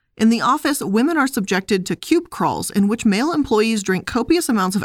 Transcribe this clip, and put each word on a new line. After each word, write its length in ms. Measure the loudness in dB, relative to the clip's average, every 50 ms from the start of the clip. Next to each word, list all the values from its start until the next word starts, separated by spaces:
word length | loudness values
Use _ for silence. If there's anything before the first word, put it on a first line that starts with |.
| _ _ _ 2
In 100 | 2 4
the 140 | 4 4 2
office, 400 | 0 0 0 0 -2 -2 -2 -2
women 340 | -2 0 2 2 2 2
are 100 | 0 0
subjected 600 | -2 -2 -4 -4 -2 -2 -2 0 0 -2 -2 -2
to 100 | -4 -8
cube 320 | -6 -2 0 0 0 0 -2
crawls, 420 | -6 -4 -2 -2 -2 -2 -4 -4
in 160 | 0 0 0
which 200 | 0 0 0 0
male 260 | 0 2 2 0 0 0
employees 500 | -2 0 2 2 2 2 2 0 -2 -2
drink 220 | -2 -2 -4 -4
copious 420 | -4 -2 -2 0 2 0 0 2
amounts 300 | 0 0 0 0 0 -2
of 80 | -2 -2